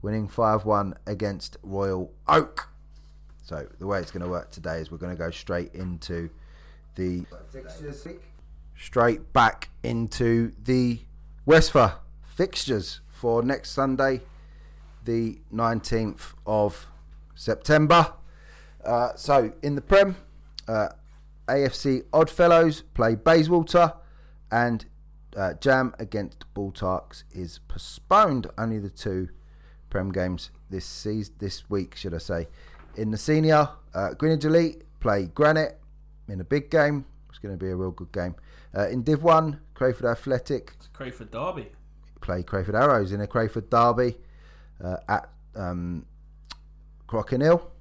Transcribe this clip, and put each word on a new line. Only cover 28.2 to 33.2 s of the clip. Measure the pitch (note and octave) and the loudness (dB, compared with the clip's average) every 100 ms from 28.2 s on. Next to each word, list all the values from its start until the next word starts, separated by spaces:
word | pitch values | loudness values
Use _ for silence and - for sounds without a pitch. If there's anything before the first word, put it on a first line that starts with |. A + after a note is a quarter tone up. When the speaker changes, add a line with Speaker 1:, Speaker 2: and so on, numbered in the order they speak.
| G#3+ C3+ E2+ - | 4 2 -4 -6
Speaker 1:
Only | A2+ A2 | -4 -4
the | G2 | -8
two | - - F#2 F#2 - - - - - - | -8 -6 -4 -6 -10 -20 -20 -20 -20 -8
Prem | G2 F#2+ | -4 -4
games | F#2 F2+ F2+ - - - | -2 -2 -4 -10 -18 -12
this | F#2+ - | -12 -10
seas-, | - G#2+ G#2+ G2+ - | -10 -6 -6 -6 -8
this | G2 - - | -8 -8 -6
week, | G2+ F#2 - | -6 -6 -8
should | G2+ | -8
I | E2 | -8
say. | - E2+ E2 - - - - - | -6 -6 -6 -12 -20 -20 -20 -8
In | A2 | -6
the | |
Senior, | A2 | -4